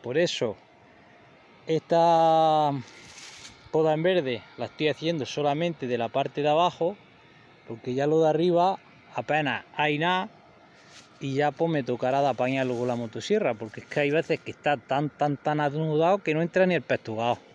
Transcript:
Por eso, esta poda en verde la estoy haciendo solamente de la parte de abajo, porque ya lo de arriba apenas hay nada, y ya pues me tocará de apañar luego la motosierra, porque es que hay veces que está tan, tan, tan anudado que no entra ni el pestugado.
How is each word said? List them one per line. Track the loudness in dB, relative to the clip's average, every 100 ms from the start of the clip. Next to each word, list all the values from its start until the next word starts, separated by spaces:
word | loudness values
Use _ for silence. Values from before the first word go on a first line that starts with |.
Por | -2 0
eso, | 0 0 -4 -6 -16 _ -20 -20 -20 -20 -20 -20 -20 -20 -4
esta | -4 2 4 4 6 6 6 4 4 2 -2 -8 -18 -20 -20 -20 -20 -20 -20 -6
poda | 0 2 2
en |
verde | 2 2 0 -6 -10 -10
la | -12
estoy | -2 -2
haciendo | -2 -4 -4 -4
solamente | -2 -2 0 -2 -4 -4
de | -4
la | -2
parte | -2 -4 -2
de | 0
abajo, | 2 2 0 -4 -4 -18 -20 -20 -20 -20 -20 -16
porque | -12 -6
ya | -2 2
lo | 4
de | 4
arriba | 2 2 2 2 0 -10 -20 -12 -10
apenas | -2 -2 0 -4 -8 -2
hay | -2 0
nada, | 0 0 -4 -12 -20 -20 -20 -20 -20 -20 -20 -12
y | -6 0
ya | 0
pues | 0 -2
me | 0
tocará | -2 -2 0 2
de | 0
apañar | 0 -2 0 -2
luego | -2 -2
la | -4
motosierra, | -6 -10 -2 0 0
porque | -4 -8 -14
es | -6
que | -2
hay | 0
veces | 0 -2 -4
que | -6
está | -6 -2 -2
tan, | -2 -2 -2
tan, | -2 -2 -2
tan | -2 -2
anudado | -2 -2 -2 2 2 2
que | 0
no | -2
entra | 0 2 2
ni | 2
el |
pestugado. | 0 -4 -4 -4 -2 -2 -6